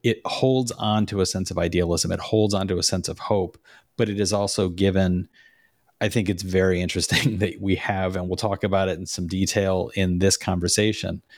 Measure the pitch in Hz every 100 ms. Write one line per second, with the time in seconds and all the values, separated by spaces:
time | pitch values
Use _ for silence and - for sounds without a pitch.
0 | 120 - - - 131 131 117 - 107 107
1 | 101 101 92 92 92 87 90 95 85 85
2 | 87 85 - 110 104 101 95 87 - 92
3 | - - - 104 87 - _ - _ -
4 | 107 101 95 101 101 - 92 85 98 95
5 | 92 90 92 _ - _ _ _ _ -
6 | 104 117 101 87 92 92 95 90 90 92
7 | - 165 143 101 98 - 98 92 - 98
8 | 92 92 90 90 107 98 101 95 95 85
9 | 90 - 87 95 95 107 95 92 71 98
10 | 92 90 95 - - 90 85 - 107 110
11 | 87 - -